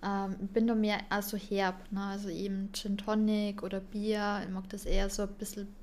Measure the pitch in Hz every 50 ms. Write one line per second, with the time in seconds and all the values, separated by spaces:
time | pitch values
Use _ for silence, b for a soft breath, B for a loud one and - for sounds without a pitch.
0 | - 196 202 196 196 190 190 190 196 202 - 233 226 233 233 220 214 214 208 196
1 | - - - 202 202 208 - 208 190 - 208 196 196 185 185 185 - - 208 196
2 | 196 202 196 202 202 202 170 165 190 202 196 190 196 202 202 - - 208 202 202
3 | 202 214 214 214 214 214 214 214 208 208 202 202 - 190 196 196 196 190 - 208
4 | 208 214 214 208 208 202 208 208 - 185 185 190 190 190 - 202 - - 185 190
5 | 196 196 190 - 208 202 208 - 214 202 - - 202 202 - -